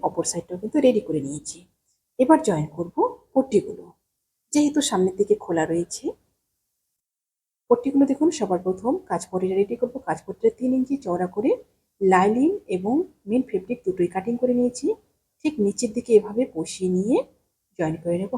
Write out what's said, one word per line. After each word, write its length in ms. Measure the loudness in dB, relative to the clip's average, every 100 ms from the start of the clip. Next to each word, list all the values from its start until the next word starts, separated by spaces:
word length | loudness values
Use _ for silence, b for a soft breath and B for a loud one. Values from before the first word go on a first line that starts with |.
অপর 220 | -4 -4 -6
সাইডটাও 280 | -6 -8 -10
কিন্তু 140 | -6 2 2
রেডি 160 | 2 0
করে 140 | -6
নিয়েছি। 380 | -6 -10 -14 -18 _ _ _ _ _ 0
এবার 200 | 4 4 4
জয়েন 200 | -2 -2 -6
করব 200 | -6 -2 -2 -2 _
পট্টিগুলো। 520 | 0 2 2 0 -8 -16 -20 _ _ _ _ _
যেহেতু 280 | 2 2 2 0
সামনের 260 | 0 0 0
দিকে 180 | 0 0
খোলা 200 | 0 -2 0
রয়েছে, 380 | -2 -4 -8 -10 -12 _ _ _ _ _ _ _ _ _ _ _ _ _ _ 0
পট্টিগুলো 340 | 0 2 2 2
দেখুন 220 | 2 0
সবার 300 | 0 -2 -2 -2
প্রথম 260 | -4 -2 -4 -4
কাজ 120 | -6 -4
পট্টিটা 300 | -4 -2 0
রেডি 180 | -2 -2
করব। 180 | -4 -4 -6
কাজ 120 | -8
পট্টিটা 300 | -8 -2 -2 0
তিন 140 | 0 0
ইঞ্চি 160 | 0 -2
চওড়া 240 | -2 -2 -2
করে 160 | -2 0 0 -4 _ _ 0
লাইনিং 500 | 4 6 4 4 2 0 -4
এবং 260 | -4 0 0 -2 _ -4
মেইন 160 | -2 0
ফেব্রিক 280 | -4 -4 -6
দুটোই 240 | -4 -2 -2
কাটিং 200 | -2 -4 -2
করে 120 | 0
নিয়েছি। 320 | 2 0 -2 -4 -4 _ _ _ _
ঠিক 180 | -4 0
নিচের 260 | 0 0 -4 -4
দিকে 140 | 4 4
এভাবে 240 | 4 -2 -2
বসিয়ে 360 | -4 -8 -4 -2 0
নিয়ে 200 | 2 0 0 _ _ _ _ -4
জয়েন 180 | -2 -2
করে 140 | -2 -4
নেব 140 | -4